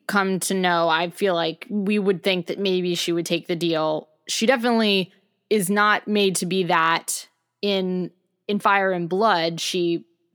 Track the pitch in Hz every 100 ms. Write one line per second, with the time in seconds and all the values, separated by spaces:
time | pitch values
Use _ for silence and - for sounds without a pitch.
0 | - 202 190 185 - 190 180 170 170 160
1 | 175 - 196 170 165 165 - 208 196 208
2 | 196 180 202 180 170 180 196 185 175 170
3 | - 170 170 170 - 170 170 156 156 151
4 | - _ - - 226 262 240 226 214 196
5 | 175 _ _ _ - 214 175 208 208 202
6 | - 208 196 170 180 190 170 170 165 165
7 | - - - _ _ - 202 196 185 180
8 | 170 _ _ _ - 202 214 196 190 180
9 | 170 185 220 175 165 165 - 185 170 170
10 | - _ _